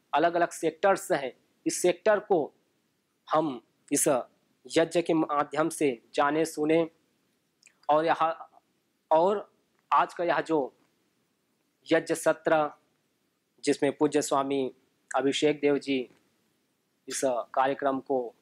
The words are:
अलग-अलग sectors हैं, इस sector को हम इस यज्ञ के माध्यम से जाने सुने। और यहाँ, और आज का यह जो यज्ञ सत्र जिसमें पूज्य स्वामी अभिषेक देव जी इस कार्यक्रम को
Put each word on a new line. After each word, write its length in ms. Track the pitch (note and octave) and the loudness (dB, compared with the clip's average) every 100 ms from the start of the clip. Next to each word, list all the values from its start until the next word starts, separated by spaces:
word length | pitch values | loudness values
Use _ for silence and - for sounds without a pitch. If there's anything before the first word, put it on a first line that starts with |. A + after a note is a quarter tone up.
| _ | _
अलग-अलग 360 | D3 E3+ E3+ E3+ | 0 0 2 -2
sectors 600 | - D#3+ - G3 F#3 - | -2 -4 0 0 0 0
हैं, 220 | D#3 C3 - _ _ D#3+ | -4 -4 -12 _ _ -6
इस 160 | - | 0
sector 380 | F3+ F3 A3 G#3 | 0 2 2 2
को 340 | - F3+ C3 - _ _ _ _ _ _ - | 2 0 0 -8 _ _ _ _ _ _ -2
हम 300 | D#3 D#3+ B2 - _ _ | 0 0 -6 -12 _ _
इस 160 | C#3+ D#3+ B2+ - _ _ _ B2+ D#3+ | -2 2 0 -2 _ _ _ -4 0
यज्ञ 240 | E3 F3 | 0 0
के 120 | E3+ | 0
माध्यम 560 | D#3+ D#3 D3 D3 D3 D#3+ | 0 0 -2 -2 -2 -4
से 320 | - D3 A#2 _ | 0 -2 -2 _
जाने 320 | - C#3+ D#3 D#3+ | -2 0 0 -2
सुने। 440 | D3+ D3+ D#3+ D#3+ - _ _ _ _ _ _ _ _ - | -2 0 2 0 -6 _ _ _ _ _ _ _ _ 0
और 160 | D3+ E3 | 0 2
यहाँ, 440 | - D#3+ - - _ _ _ _ _ _ | 0 0 -2 -12 _ _ _ _ _ _
और 400 | D#3 F3+ G#3 - _ _ _ _ | 2 4 0 -6 _ _ _ _
आज 200 | D3 F3 | 0 0
का 100 | - | -2
यह 180 | E3+ D#3 | -2 -2
जो 320 | D3+ D#3+ A#2+ - _ _ _ _ _ _ _ _ _ _ - | 0 -2 -2 -8 _ _ _ _ _ _ _ _ _ _ -2
यज्ञ 240 | D#3+ D#3+ D#3 | -2 0 -2
सत्र 560 | D#3+ D#3 E3 D#3+ D3 - _ _ _ _ _ _ _ _ | -2 -2 0 0 0 -6 _ _ _ _ _ _ _ _
जिसमें 340 | C#3+ C3+ C#3 - | -2 0 0 0
पूज्य 240 | D3+ D3 | 0 0
स्वामी 540 | C3+ C#3+ C3+ C#3 B2+ - _ _ _ C3 | 0 -2 0 -2 -4 -8 _ _ _ -2
अभिषेक 440 | C3+ C3+ D3+ D3 | 0 2 0 2
देव 160 | C#3+ C#3 | 0 0
जी 320 | C#3 C3+ A#2+ _ _ _ _ _ _ _ _ _ - | 0 -4 -4 _ _ _ _ _ _ _ _ _ -12
इस 140 | - C3+ | -4 -2
कार्यक्रम 720 | A#2+ - C3+ C3+ C3+ C#3+ C3 | -2 -4 -2 -2 0 -2 -4
को 340 | - C3 A#2 - | -2 -4 -4 -10